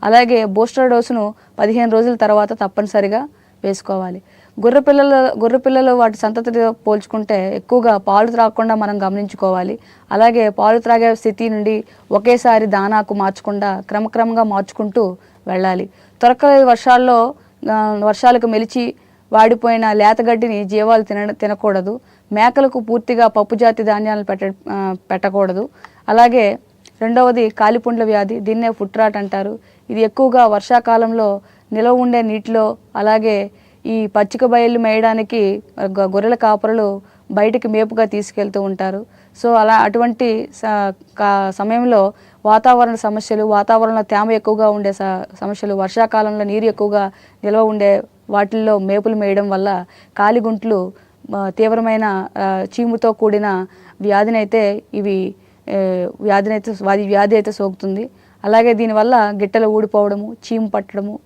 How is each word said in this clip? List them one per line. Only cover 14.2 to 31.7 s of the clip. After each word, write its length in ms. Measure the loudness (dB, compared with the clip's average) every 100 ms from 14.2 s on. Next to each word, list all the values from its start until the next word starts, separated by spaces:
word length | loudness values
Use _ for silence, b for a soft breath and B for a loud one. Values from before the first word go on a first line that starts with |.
| -2 0
మార్చుకుంటూ 760 | 0 -2 -6 -6 -4 -2 -2 -4 b b -8
వెళ్ళాలి. 420 | -4 -2 -2 -6 b b b
తొరకరి 420 | 2 4 4 6
వర్షాల్లో, 680 | 6 4 4 4 4 2 2 -4 b b -4
ఆ, 280 | -2 -2 0
వర్షాలకు 440 | -2 2 4 4 2
మెలిచి 460 | -2 -2 -4 -6 -8 b b b
వాడిపోయిన 600 | 4 4 4 0 0 0
లేత 280 | 2 4 4
గడ్డిని 420 | 0 0 0 -4
జీవాలు 400 | -4 -2 2 2
తిన-, 280 | 2 -6 -6
తినకూడదు. 680 | -4 -4 -2 -2 -2 -4 -8 b b b
మేకలకు 480 | 0 2 2 0 0
పూర్తిగా 480 | -4 -4 -2 2 2
పప్పు 280 | 2 -2 2
జాతి 280 | 0 0
ధాన్యాలను 400 | -2 -2 -2 -4
పెట్ట-, 320 | -6 -6 -6 -8 -10
ఆ, 260 | -6 -6 -8 _
పెట్టకూడదు. 580 | -6 -4 -2 -2 -2 -8 B B B -2
అలాగే 500 | 4 4 4 0 -2 _ _ _ _
రెండవది 480 | -2 2 2 2 -2
కాలిపుండ్ల 540 | 0 0 2 -2 -2
వ్యాధి, 360 | 0 0 -2 -4
దీన్నే 320 | -4 -2 -2
ఫుట్ 260 | -4 -8 0
రాట్ 200 | 0 0
అంటారు. 420 | -6 -6 -6 -10 b b b
ఇది 120 | -2
ఎక్కువగా 460 | -2 2 2 4 4
వర్షాకాలంలో 960 | 2 0 0 2 0 2 0 -2 -2 b b b